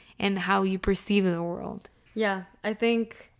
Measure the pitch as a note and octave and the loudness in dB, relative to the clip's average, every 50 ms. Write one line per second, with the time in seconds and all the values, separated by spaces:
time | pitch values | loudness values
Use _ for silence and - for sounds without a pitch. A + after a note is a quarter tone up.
0 | - - - - G3+ G3 G3 F#3+ F3+ F#3+ G3 G3 G3 F#3+ F#3+ F#3 - G3+ G3 - | -20 -20 -8 -4 -2 -2 0 0 0 2 2 2 2 0 0 0 0 0 0 0
1 | - - G3+ G3+ F#3+ F#3 E3+ E3+ E3+ E3+ F3 - - - - F#3+ - - _ _ | 0 2 2 4 4 4 2 0 -2 -4 -6 -6 -8 -10 -10 -12 -14 -20 _ _
2 | _ _ - A3 A3 G3+ G3 F#3+ F3 - _ _ - G#3 G#3+ - A#3 A#3 A#3 A3+ | _ _ -4 -2 -2 0 -2 -2 -6 -12 _ _ -6 -6 -2 0 2 2 2 2
3 | A3 A3+ - - - - _ | 0 -4 -8 -16 -20 -20 _